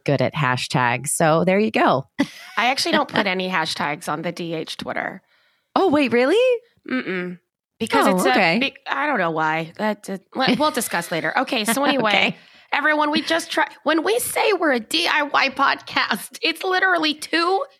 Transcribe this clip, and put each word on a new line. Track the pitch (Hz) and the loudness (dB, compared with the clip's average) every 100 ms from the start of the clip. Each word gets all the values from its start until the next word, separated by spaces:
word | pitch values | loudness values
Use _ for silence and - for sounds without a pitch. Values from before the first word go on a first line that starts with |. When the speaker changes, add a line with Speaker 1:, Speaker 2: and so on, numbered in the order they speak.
Speaker 1:
good | - 135 | 0 0
at | 127 | 0
hashtags. | - 131 127 - 143 123 127 143 | 0 0 0 0 0 2 0 -2
So | - 165 165 | 0 2 4
there | 175 190 | 2 2
you | 220 | 2
go. | - 330 139 - | 2 2 2 -2
<laughs> | - - - - - | -6 -6 -6 -12 -2
Speaker 2:
I | 240 | 0
actually | 277 339 | 0 0
don't | 311 277 | 0 0
put | - 202 | -2 0
any | 185 185 | -2 -2
hashtags | 185 165 - 160 151 - | -2 -2 -2 -4 -4 -6
on | 151 | -6
the | 175 | -6
D | 170 170 | -8 -6
H | 165 - - | -6 -8 -10
Twitter. | - - - 190 _ _ _ _ _ | -8 -6 -6 -8 _ _ _ _ _
Speaker 1:
Oh, | - 381 | 0 2
wait, | 285 262 | 4 2
really? | 240 262 415 508 466 - _ - | 2 4 4 2 0 -4 _ -8
Speaker 2:
Mm-mm. | 254 196 185 180 180 _ _ _ - | -6 -4 -6 -6 -10 _ _ _ -10
Because | 226 - 311 | -2 2 2
Speaker 1:
Oh, | |
Speaker 2:
it's | 185 240 | 2 2
a | |
Speaker 1:
okay. | 254 175 202 | 4 4 2
Speaker 2:
big, | 269 - - | 0 -4 -6
I | 269 294 | -4 -2
don't | 247 | 0
know | 170 | 0
why. | 160 156 160 165 - | 0 0 -2 -4 -6
That, | 214 208 - | -4 -4 -8
uh, | 190 _ 220 | -12 _ -4
we-, | 269 | 0
we'll | 240 302 | 2 0
discuss | 254 - 180 170 | 0 -4 -4 -4
later. | 165 151 - | -4 -2 0
Okay, | 262 254 | 0 -2
so | 214 226 | 0 0
Speaker 1:
<laughs> | |
Speaker 2:
anyway, | 285 277 220 | 0 2 2
Speaker 1:
Okay. | 202 202 - - - - | 4 2 0 -14 -20 -4
Speaker 2:
everyone, | 277 294 302 302 | 0 2 2 2
we | 311 | 0
just | - 330 - | 0 -2 -2
try, | - 311 - | -2 -2 -2
when | - 320 | 0 0
we | 370 466 | 2 0
say | - - 440 | -2 -2 0
we're | 370 330 | 2 2
a | 247 | 0
D | 214 320 349 | -2 -2 0
I | 302 | 0
Y | 285 277 269 | 0 2 0
podcast, | 262 277 277 - 269 247 226 - - | 2 0 0 -2 -2 0 -2 -6 -6
it's | 320 330 | -4 -2
literally | 381 370 381 339 311 | 0 2 2 2 0
two | 302 - 320 339 381 - _ | -4 -2 0 2 0 -4 _